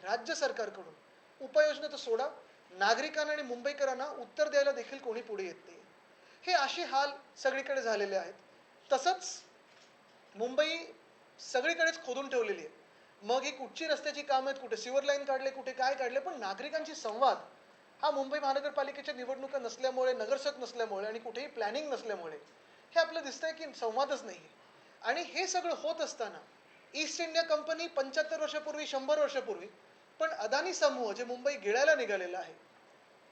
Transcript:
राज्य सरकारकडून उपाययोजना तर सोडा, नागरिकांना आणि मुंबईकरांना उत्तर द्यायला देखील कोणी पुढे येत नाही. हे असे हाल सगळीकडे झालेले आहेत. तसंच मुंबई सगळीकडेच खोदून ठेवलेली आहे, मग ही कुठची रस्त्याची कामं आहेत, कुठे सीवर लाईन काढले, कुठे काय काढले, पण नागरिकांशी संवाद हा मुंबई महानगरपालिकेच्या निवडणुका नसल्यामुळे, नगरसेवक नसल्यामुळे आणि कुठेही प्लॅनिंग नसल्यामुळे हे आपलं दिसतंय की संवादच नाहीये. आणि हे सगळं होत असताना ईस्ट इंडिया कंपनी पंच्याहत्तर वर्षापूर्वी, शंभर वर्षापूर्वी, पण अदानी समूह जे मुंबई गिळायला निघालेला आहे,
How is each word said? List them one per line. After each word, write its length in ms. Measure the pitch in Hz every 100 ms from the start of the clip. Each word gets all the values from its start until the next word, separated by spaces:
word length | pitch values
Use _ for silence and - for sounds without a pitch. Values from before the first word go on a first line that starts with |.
राज्य 320 | 185 233 226
सरकारकडून 600 | 311 269 240 202 196 180 - - - - -
उपाययोजना 460 | 269 302 302 285 302
तर 100 | 285
सोडा, 320 | 240 226 294 - - - -
नागरिकांना 640 | 185 202 233 302 302 302
आणि 100 | 302
मुंबईकरांना 640 | 262 240 269 285 269 247 294
उत्तर 420 | 269 240 - 302
द्यायला 240 | 285 285
देखील 260 | 233 226 269
कोणी 240 | 262 226
पुढे 220 | 226 196
येत 100 | 185 160 170
नाही. 140 | 165 - - - - - - 359
हे 60 |
असे 300 | 339 269 349
हाल 280 | 285 269 285 277 - -
सगळीकडे 460 | 269 269 269 269
झालेले 340 | 226 208 196 190
आहेत. 180 | 170 - - - - - -
तसंच 500 | 269 359 370 - - - - - - - - - - -
मुंबई 440 | 196 240 262 311 330 330 - - - - -
सगळीकडेच 640 | - 254 302 330 330 330
खोदून 240 | - 269 269
ठेवलेली 320 | 262 214 180
आहे, 80 | 151 - - - - -
मग 200 | 202 262
ही 80 | 277
कुठची 360 | 262 233 - 320
रस्त्याची 360 | 285 302 285
कामं 280 | 285 262 269
आहेत, 120 | 269
कुठे 140 | 240 220
सीवर 260 | 247 269
लाईन 220 | 277 285
काढले, 260 | 277 262 269
कुठे 220 | 269 262
काय 220 | 254 262
काढले, 260 | 277 247 269
पण 200 | 359 294
नागरिकांशी 540 | 196 196 285 311 320
संवाद 420 | 302 226 220 262 190 - - - - - -
हा 80 | 302
मुंबई 280 | 277 269 294
महानगरपालिकेच्या 760 | 277 269 285 285 269 277 294
निवडणुका 440 | 247 247 262 269 277
नसल्यामुळे, 540 | 233 247 262 254 254
नगरसेवक 460 | 247 247 269 285 254
नसल्यामुळे 480 | 233 233 220 196 214
आणि 120 | 226
कुठेही 280 | 233 233 285
प्लॅनिंग 460 | 233 208 254 302
नसल्यामुळे 440 | 226 214 190 165 151 - - - - -
हे 60 | 339
आपलं 200 | 320 320
दिसतंय 320 | 277 - 320
की 120 | 320 302 -
संवादच 420 | 226 226 277 262
नाहीये. 260 | 220 156 - - - - - -
आणि 200 | 226 302
हे 240 | 320 302 370
सगळं 280 | 359 339 262
होत 240 | 302 -
असताना 380 | - - 208 160 - - - - -
ईस्ट 260 | 277 302 -
इंडिया 220 | 330 320
कंपनी 440 | 330 302 302 320 339
पंच्याहत्तर 540 | 277 269 311 311 311
वर्षापूर्वी, 460 | 302 302 302 302 294
शंभर 320 | 269 269 302
वर्षापूर्वी, 480 | 285 - 208 175 147 - - - - -
पण 120 | 320
अदानी 440 | 247 214 269 359
समूह 380 | 349 294 254 220
जे 120 | 196
मुंबई 320 | 247 247 277 262
गिळायला 380 | 202 240 302
निघालेला 440 | 294 220 196 180 180
आहे, 160 | 165 160 - - - - - - -